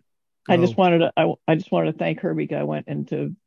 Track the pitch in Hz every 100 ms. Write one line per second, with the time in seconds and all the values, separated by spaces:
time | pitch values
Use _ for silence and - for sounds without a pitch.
0 | _ _ _ _ - 175 175 117 180 170
1 | 165 - 165 - - 160 - 175 160 160
2 | 165 156 170 160 147 147 147 151 147 147
3 | - 143 143 180